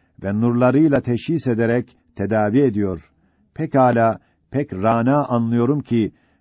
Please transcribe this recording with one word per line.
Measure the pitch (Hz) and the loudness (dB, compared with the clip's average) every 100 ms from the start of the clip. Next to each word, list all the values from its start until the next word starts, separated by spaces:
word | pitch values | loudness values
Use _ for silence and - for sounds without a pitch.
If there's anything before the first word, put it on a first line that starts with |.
| _ _ | _ _
ve | 95 104 | -6 -2
nurlarıyla | 120 120 127 135 156 139 | 0 2 2 4 2 2
teşhis | 123 117 - 165 131 | -2 -4 -2 -4 -2
ederek | 113 117 120 123 _ _ - | -2 0 0 -4 _ _ -8
tedavi | 98 110 104 123 | -2 0 0 2
ediyor. | 139 104 98 87 - _ _ _ _ | 2 0 -4 -6 -12 _ _ _ _
Pekala, | - 156 139 127 117 113 101 _ _ _ | -10 -4 2 2 4 0 -2 _ _ _
pek | 135 139 | -8 -6
rana | 92 104 117 120 143 143 | -4 0 0 2 0 0
anlıyorum | 120 113 117 120 147 | -2 0 0 0 -2
ki, | - 117 101 - _ _ | -2 -2 -2 -6 _ _